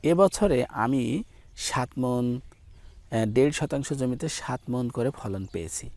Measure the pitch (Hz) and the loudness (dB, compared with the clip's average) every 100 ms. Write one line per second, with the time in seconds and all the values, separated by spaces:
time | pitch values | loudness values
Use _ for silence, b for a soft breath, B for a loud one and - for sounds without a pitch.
0 | 147 170 196 - 208 127 - - 117 135 | 4 6 6 6 2 4 0 0 0 2
1 | 117 151 - b b - - - 127 - | 0 -2 -4 b b -10 -4 -2 -2 -2
2 | 127 123 123 123 - - - - - - | 0 0 0 -2 -8 -20 -20 -20 -20 -20
3 | - 113 110 120 143 147 151 139 135 139 | -4 0 2 4 4 2 -2 -2 -2 -2
4 | 127 123 156 - - 127 - 123 123 120 | -2 -2 -4 -6 -6 -6 -4 -2 -2 -2
5 | 123 - 107 98 95 98 80 - - | -2 -2 -6 -6 -6 -6 -6 -8 -10